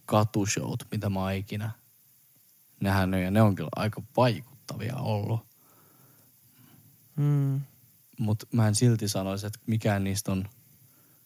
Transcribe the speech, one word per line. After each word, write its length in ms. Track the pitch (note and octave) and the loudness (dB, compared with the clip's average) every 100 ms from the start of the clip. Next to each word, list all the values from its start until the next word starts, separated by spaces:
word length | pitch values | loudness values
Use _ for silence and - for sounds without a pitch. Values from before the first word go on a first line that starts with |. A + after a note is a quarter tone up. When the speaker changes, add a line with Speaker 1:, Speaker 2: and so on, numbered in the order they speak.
| - | 0
Speaker 1:
katushowt, 800 | G#2+ G#2+ G#2+ G2+ - - C3 - | 2 2 0 -2 -2 -4 -6 -6
mitä 200 | G#2+ G#2 | -6 -4
mä 100 | F#2+ | -2
oon 120 | F#2+ | -2
ikinä 380 | G2 G2+ G#2 A2 - _ _ _ _ _ _ _ _ _ - | -4 -6 -6 -8 -10 _ _ _ _ _ _ _ _ _ -4
nähnyt, 420 | G2 G2 F#2 F#2 | 0 2 2 0
ja 60 | F2+ | 2
ne 120 | G#2+ | 4
on 120 | A2 | 4
kyllä 160 | F2 D#2+ - | 4 -4 -4
aika 260 | G#2+ - G2 - | -4 -4 -4 0
vaikuttavia 800 | B2 G2+ - - - A2 A2 - | 2 0 -8 -18 -14 -8 -8 -6
ollut. 440 | A2 G#2 G#2+ A2+ - _ _ _ _ _ _ _ _ _ _ _ - - - _ _ D3 | -4 -4 -2 -4 -6 _ _ _ _ _ _ _ _ _ _ _ -20 -20 -20 _ _ 0
Speaker 2:
Mm. 440 | D3 C#3+ C#3 C3+ C#3 _ _ _ _ - | 2 4 2 -2 -6 _ _ _ _ -4
Speaker 1:
Mut 240 | G#2+ G#2+ - | -2 -2 0
mä 160 | A#2 G#2+ | 2 2
en 60 | |
silti 340 | G#2+ B2 A2 G2+ | 4 4 4 0
sanoisi, 380 | G2+ F#2+ G2 G#2+ | -2 -4 -4 -8
että 120 | - - | -8 -4
mikään 380 | A2 A2+ G2+ | -2 0 0
niistä 280 | G2 F#2+ - | 0 -2 -2
on 160 | F#2+ G2+ - _ _ _ _ _ _ | -4 -4 -12 _ _ _ _ _ _